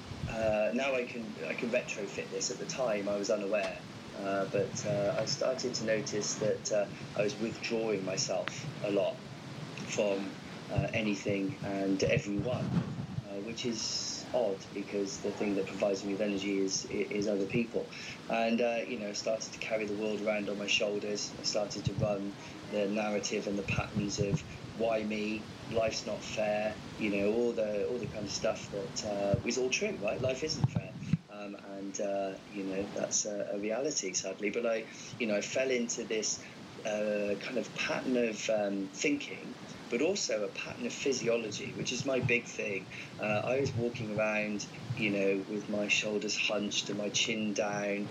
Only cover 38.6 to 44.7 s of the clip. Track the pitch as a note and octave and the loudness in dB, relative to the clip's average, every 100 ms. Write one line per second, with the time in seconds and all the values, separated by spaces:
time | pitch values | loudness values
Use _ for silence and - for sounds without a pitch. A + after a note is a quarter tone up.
38.6 | G2+ G2 F#2+ - D3+ C#3+ - - - - | 2 0 -2 0 2 2 -2 -8 -10 -12
39.6 | - - - A#2+ D#3 G3+ - G#2+ G2+ - | -12 -12 -2 2 2 2 0 0 0 -4
40.6 | - A#2+ A#2+ - C#3+ B2 A2+ A#2 A2 - | -6 -4 -6 -2 0 2 4 2 2 -4
41.6 | - - - B2 C3+ C3 A#2 A#2+ - - | -6 -4 -2 -2 2 2 4 4 2 -4
42.6 | G#2+ G2 F#2 - - - G#2+ G#2 - C3 | -4 -4 -6 -12 -12 -4 0 2 4 2
43.6 | C#3 A2+ A#2+ A#2 G#2+ G#2+ G#2+ G#2+ G#2+ G#2 | 2 2 0 0 -4 0 2 2 0 -2
44.6 | - | -6